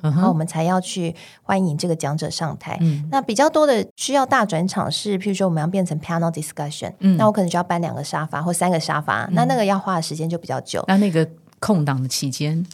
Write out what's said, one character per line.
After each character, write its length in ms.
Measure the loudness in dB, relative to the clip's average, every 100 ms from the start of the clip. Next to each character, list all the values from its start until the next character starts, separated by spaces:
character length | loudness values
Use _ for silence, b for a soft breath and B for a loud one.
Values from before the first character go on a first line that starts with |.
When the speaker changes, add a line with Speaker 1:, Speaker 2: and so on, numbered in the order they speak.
Speaker 1:
嗯 100 | 0
哼。 20 | 2
Speaker 2:
然 60 |
后 80 | 4
我 40 | 2
们 100 | 0
才 180 | -2
要 160 | 0 0
去 360 | -2 -4 -6 -6 B B
欢 240 | -2 0 0
迎 100 | 0
这 120 | -2
个 80 | -2
讲 200 | -2 -4
者 140 | -4
上 260 | -4 -6 -6
台。 180 | -8 0
Speaker 1:
嗯。 220 | 0 0 -2
Speaker 2:
那 80 | -2
比 140 | 0
较 160 | 2 2
多 160 | 4 4
的 180 | 2 0 -6
需 180 | -2
要 100 | 0
大 220 | 2 2 2
转 220 | 0 -2
场 240 | -2 -4
是， 260 | -4 -2 -2
譬 100 | -2
如 60 |
说 140 | 0 0
我 40 |
们 80 | 0
要 60 | 0
变 180 | 0
成 160 | 0 -2
panel 320 | -4 -2 0
discussion， 600 | -2 -8 -8 -8 -8 -10 0
Speaker 1:
嗯。 180 | 2 6
Speaker 2:
那 80 | 4
我 60 |
可 100 | 4
能 80 | 2
就 80 | 0
要 60 |
搬 180 | 0 -2
两 140 | -2 -6
个 80 |
沙 200 | -6 -6 -4
发 160 | -4
或 100 | -2
三 160 | 2 2
个 100 | 2
沙 220 | 0 -2
发， 220 | 0 -2 0
Speaker 1:
嗯。 80 |
Speaker 2:
那 120 | 2 2
那 100 | 2
个 100 | 2
要 140 | 0
花 160 | 0 -2
的 80 |
时 120 | -2 -4
间 140 | -4
就 80 | -4
比 100 | -4
较 140 | -6
久。 240 | -6 -4 2
Speaker 1:
那 80 | 4
那 120 | 4
个 180 | 2 0 -2 _ -6
空 240 | 0 2
档 180 | 2 0
的 60 | -2
期 220 | -2 -4
间？ 340 | -2 -2 -2 -4